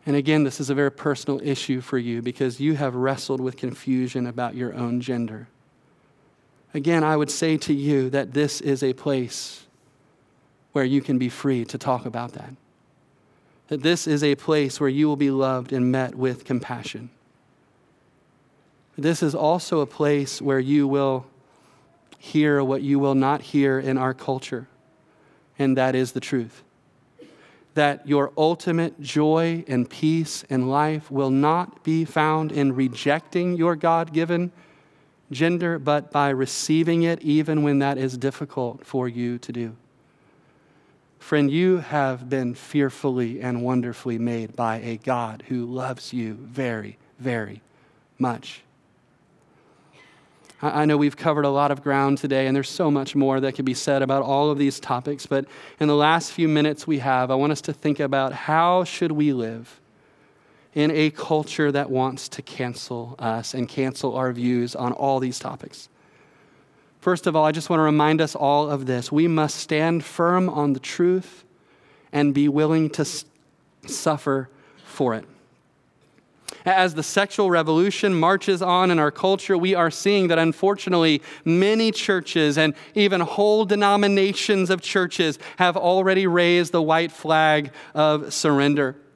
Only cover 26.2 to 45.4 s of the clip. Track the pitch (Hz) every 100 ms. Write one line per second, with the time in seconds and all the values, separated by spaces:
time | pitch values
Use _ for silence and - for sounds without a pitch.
26.2 | - 131 110 - _ _ _ _ _ _
27.2 | - - - _ _ - 147 139 - 143
28.2 | 139 - 156 170 - 165 170 - 139 147
29.2 | 151 160 165 165 165 131 123 - 156 160
30.2 | 160 - - 131 127 139 151 156 151 139
31.2 | 139 135 147 170 180 - - 160 160 -
32.2 | 156 156 156 147 139 127 131 120 143 151
33.2 | - 180 180 175 170 160 170 165 165 151
34.2 | 165 175 175 - _ _ _ _ _ _
35.2 | _ 127 165 175 170 165 139 147 143 147
36.2 | 143 131 131 - - 156 165 170 165 165
37.2 | 156 151 156 151 147 139 139 135 131 127
38.2 | 135 - 147 - 123 123 - 135 127 120
39.2 | 120 120 - 120 113 110 _ _ _ _
40.2 | _ _ _ _ _ _ _ _ _ _
41.2 | - 151 143 156 185 180 147 151 135 127
42.2 | 127 135 123 120 - 147 135 - 139 127
43.2 | 120 123 127 120 123 127 120 117 127 113
44.2 | 117 117 110 113 113 113 117 113 131 123
45.2 | 117 107